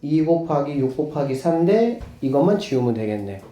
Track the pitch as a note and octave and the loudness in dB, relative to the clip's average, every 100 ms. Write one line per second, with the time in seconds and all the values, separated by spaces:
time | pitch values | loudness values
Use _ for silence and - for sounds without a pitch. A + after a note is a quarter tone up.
0 | D3 D#3 D#3 E3 E3 C#3+ C#3+ C#3+ C3 D3+ | 0 2 2 0 0 -2 -2 -2 -2 -2
1 | C#3+ D3 C#3 C3 E3+ E3 E3+ G#3+ A#3 A#3 | -4 -2 -2 -2 0 2 4 4 2 -2
2 | - - C3+ C#3 F3 G#3 - C3 A#2+ A2 | -10 -6 0 2 4 2 0 0 0 0
3 | G#2+ G#2 G2+ G2 - | -2 -4 -6 -12 -16